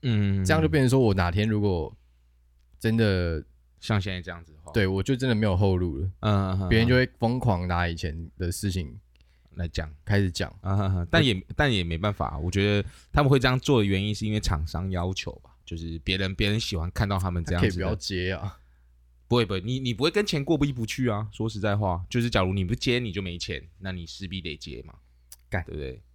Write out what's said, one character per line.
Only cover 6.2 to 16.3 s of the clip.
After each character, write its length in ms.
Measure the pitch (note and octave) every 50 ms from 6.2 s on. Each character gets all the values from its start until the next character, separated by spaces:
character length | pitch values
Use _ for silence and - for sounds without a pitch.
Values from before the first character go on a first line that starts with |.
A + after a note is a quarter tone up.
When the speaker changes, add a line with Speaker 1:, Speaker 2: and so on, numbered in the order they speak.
| - G#2+
Speaker 1:
嗯， 280 | G#2 G2 G2 F#2 F#2+ G2
嗯， 20 |
嗯。 80 | G2 F2+
Speaker 2:
别 100 | G#2+ A2
人 80 | A2+
就 80 | A#2+ B2+
会 100 | B2+ B2+ B2+ -
疯 200 | _ - A2+ B2 B2+
狂 280 | - B2 G2 F2 F2+
拿 200 | F2 F2 F2 F2
以 80 | E2+ E2+
前 340 | E2 - E2 E2 E2 E2 - _
的 140 | - F#2+ F2
事 200 | F2 - - G2+
情 260 | F2 F2+ E2 C2 A#1 - _ _ _ _ _ _ _ _ _ _ -
Speaker 1:
来 120 | F2+ F2
讲。 240 | E2 - - D#2+ D#2 D2+ - _
Speaker 2:
开 140 | - G2+ G2+
始 120 | G2+ F#2
讲。 220 | E2+ - - - - -
Speaker 1:
嗯， 180 | - F#2+ G2 G2+
嗯， 160 | G2+ F#2+ F#2+
嗯， 100 | F2 F2 -
但 140 | - E3 D#3
也， 80 | C3 G#2
Speaker 2:
我 80 | F#2 - - -
Speaker 1:
但 160 | - D3+ C#3 A#2+
也 100 | G2 F2
没 140 | E2+ E2
办 160 | E2 F#2+ G#2 G2
法， 240 | - D#2 A1+ -
我 120 | C#2 D2+ F2+
觉 320 | - G2 G2 G#2 G#2 G2+
得 60 | G2+ - - - - _
他 100 | - D3
们 80 | D3 C3+
会 80 | C#3+
这 100 | C3+ B2
样 120 | C3 B2+ C3
做 200 | - - C#3+ A#2+
的 60 | G#2
原 160 | G2+ G2 F#2+
因 140 | G2 G#2 G#2+
是 100 | - A2
因 60 | G#2+
为 80 | G#2+ G#2+
厂 260 | - - F2+ D2+ D#2+
商 240 | D#2+ - D#2+ F#2 F#2+
要 220 | F#2+ F2+ F2 F#2 F#2+
求 200 | - - - - - _
吧， 80 | - - _ _
就 100 | - E2+
是 240 | E2 E2 E2 E2 E2
别 160 | - - F#2
人， 180 | F#2+ G2 F#2+